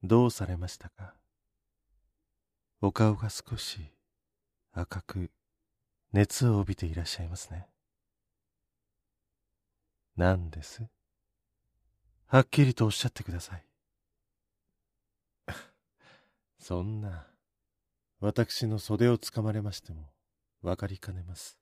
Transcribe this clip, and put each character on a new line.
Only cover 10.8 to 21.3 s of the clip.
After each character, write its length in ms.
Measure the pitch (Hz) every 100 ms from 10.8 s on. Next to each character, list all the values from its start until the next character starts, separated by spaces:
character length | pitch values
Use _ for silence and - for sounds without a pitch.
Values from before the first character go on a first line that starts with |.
| 113 _ _ _ _ _ _ _ _ _ _ _ _ _ _
は 140 | 131
っ 60 | 131
き 160 | -
り 100 | 139
と 100 | 120 113
お 20 |
っ 20 |
し 140 | -
ゃ 40 | 120
っ 20 |
て 100 | -
く 100 | -
だ 80 | 87
さ 160 | - 87
い。 100 | _ _ _ _ _ _ _ _ _ _ _ _ _ _ _ _ _ _ -
<laughs> 80 | - - _ _ _ _ _ _ _ _ _
そ 240 | - 87
ん 180 | 98 107
な、 260 | 104 85 - _ _ _ _ _ _ _ _ _
私 460 | 101 113 117 - 113
の 120 | 110
袖 300 | - 101 120
を 100 | 117
つ 120 | -
か 120 | -
ま 100 | 107
れ 100 | 107
ま 100 | 104
し 80 | -
て 120 | -
も、 200 | 78 76 _ _ _ _ _
わ 140 | 90 90
か 100 | 98
り 120 | 95
か 140 | -
ね 100 | 90
ま 140 | 87